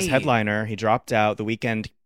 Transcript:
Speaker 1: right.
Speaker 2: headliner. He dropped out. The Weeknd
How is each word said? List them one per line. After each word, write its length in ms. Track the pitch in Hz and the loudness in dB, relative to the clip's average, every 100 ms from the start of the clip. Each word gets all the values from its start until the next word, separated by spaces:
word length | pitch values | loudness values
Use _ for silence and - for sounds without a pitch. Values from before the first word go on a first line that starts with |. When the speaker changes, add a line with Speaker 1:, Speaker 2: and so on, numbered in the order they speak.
Speaker 1:
right. 60 | 185 | 2
Speaker 2:
headliner. 560 | 135 147 120 107 107 110 | 0 2 2 2 -2 -4
He 120 | 104 | -2
dropped 340 | 110 117 - | 0 0 0
out. 240 | 113 107 101 | 2 2 0
The 60 | |
Weeknd 460 | 107 113 123 110 104 - | -4 -2 -2 -4 -6 -14